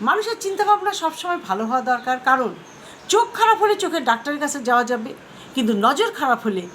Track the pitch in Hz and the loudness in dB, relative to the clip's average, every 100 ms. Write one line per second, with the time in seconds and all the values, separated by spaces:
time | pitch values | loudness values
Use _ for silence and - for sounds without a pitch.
0 | 233 403 427 453 392 392 403 415 381 403 | 0 0 -2 -6 -4 -2 2 2 0 -2
1 | 320 311 349 349 - 196 220 254 240 240 | -4 -4 -6 -6 -4 -4 -2 -2 0 -2
2 | 254 254 254 262 226 170 - - - - | -2 -2 2 2 0 -6 -16 -20 -20 -18
3 | - 427 466 - 453 427 415 403 359 320 | 0 0 0 2 4 6 4 2 -2 -2
4 | 247 226 285 294 294 285 233 240 240 247 | 0 0 -2 -4 -4 -4 2 2 2 -4
5 | 220 - - - - 262 220 196 226 285 | -6 -12 -18 -20 -8 -2 0 4 2 2
6 | 453 - 294 233 226 185 175 | -2 0 0 0 0 -4 -6